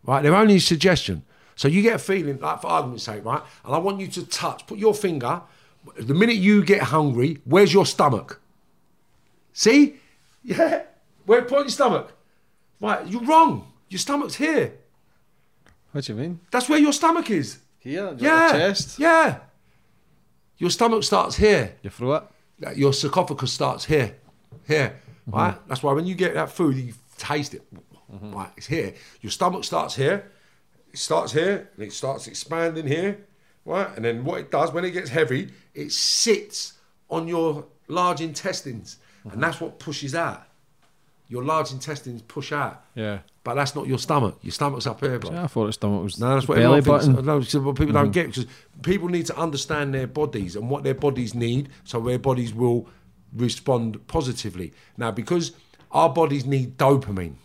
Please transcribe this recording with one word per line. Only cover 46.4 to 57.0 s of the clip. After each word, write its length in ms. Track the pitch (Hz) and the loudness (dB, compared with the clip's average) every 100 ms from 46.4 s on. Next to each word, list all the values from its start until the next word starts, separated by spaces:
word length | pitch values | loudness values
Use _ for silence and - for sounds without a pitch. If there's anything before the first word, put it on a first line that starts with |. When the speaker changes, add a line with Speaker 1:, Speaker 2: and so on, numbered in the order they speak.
| 139 | 2
Speaker 2:
the 60 | |
Speaker 1:
what 60 | 135 | 4
Speaker 2:
belly 200 | 120 139 | 6 6
Speaker 1:
everyone 220 | 143 147 | 6 6
thinks. 140 | 147 131 | 6 4
Speaker 2:
button. 100 | 135 | 2
Speaker 1:
No, 140 | 147 | 0
so 200 | 120 147 | 0 -2
what 160 | 135 135 | -2 0
people 160 | 156 | 2
don't 100 | 147 | 4
Speaker 2:
Mm-hmm. 80 | 143 | 2
Speaker 1:
get, 220 | 180 160 | 2 -2
'cause 120 | 127 120 - _ 147 | -6 -8 -12 _ -8
people 260 | 139 196 175 | -2 -2 0
need 180 | 175 165 | -2 -2
to 100 | 139 | -4
understand 580 | 165 139 - 151 143 | -4 -4 -4 -4 -2
their 120 | 135 123 | -4 -4
bodies 480 | 147 147 110 90 101 | -4 -4 -4 -6 -8
and 140 | 117 | -6
what 140 | 143 | -4
their 100 | 139 | -2
bodies 400 | 131 143 127 120 | 0 0 0 -4
need, 360 | 120 117 123 143 - | -4 -2 -2 -4 -14
so 160 | - 120 | -8 -6
their 180 | 117 123 | -2 -2
bodies 360 | 135 123 117 | 0 0 -2
will 320 | 110 120 120 113 - _ _ _ | 0 0 0 -4 -20 _ _ _
respond 720 | 113 120 - - 123 113 104 - | -4 -4 -4 -2 -2 -2 -8 -6
positively. 680 | 165 131 117 107 90 85 _ _ - | -4 -4 -6 -10 -10 -14 _ _ -8
Now, 140 | 117 | -6
because 420 | 104 107 175 - - _ _ _ | -6 -4 -4 -4 -10 _ _ _
our 180 | 143 160 | 2 2
bodies 340 | 165 160 139 135 | 4 2 0 0
need 320 | 139 123 - | -2 -2 2
dopamine. 560 | 139 139 | 4 4